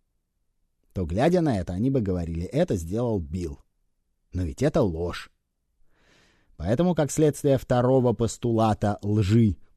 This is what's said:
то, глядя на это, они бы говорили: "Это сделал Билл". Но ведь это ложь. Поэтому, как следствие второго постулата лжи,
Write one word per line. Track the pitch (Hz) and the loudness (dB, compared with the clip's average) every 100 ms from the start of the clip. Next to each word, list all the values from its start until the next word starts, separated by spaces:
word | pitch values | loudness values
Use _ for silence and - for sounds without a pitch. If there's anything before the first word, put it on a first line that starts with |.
| _ _ _ _ _ _ _ _ _ | _ _ _ _ _ _ _ _ _
то, | - 80 | -6 -4
глядя | 92 139 175 | 0 2 2
на | 156 104 | 0 -2
это, | 85 | -4
они | 90 127 | -2 0
бы | 135 | 0
говорили: | 98 90 82 82 | 0 -2 -4 -6
"Это | 85 135 180 104 | -4 -2 0 -2
сделал | 80 107 123 104 | -4 -4 -2 -4
Билл". | 73 90 85 71 _ _ _ _ _ _ _ | -4 -8 -8 -10 _ _ _ _ _ _ _
Но | 90 | -6
ведь | 87 69 | -6 -2
это | 139 165 | -2 0
ложь. | 107 80 85 - - _ _ _ _ _ _ _ _ _ _ _ _ - | 0 -2 -6 -8 -14 _ _ _ _ _ _ _ _ _ _ _ _ -10
Поэтому, | 80 127 175 | -2 2 2
как | 160 147 | 2 0
следствие | - 156 - 143 131 | 2 2 2 2 2
второго | - 123 123 131 123 | 2 0 4 4 4
постулата | 107 113 - 120 110 110 104 104 104 | 2 -2 -2 -2 0 2 2 -2 -2
лжи, | 101 107 95 113 110 - - | -2 0 4 4 4 2 -8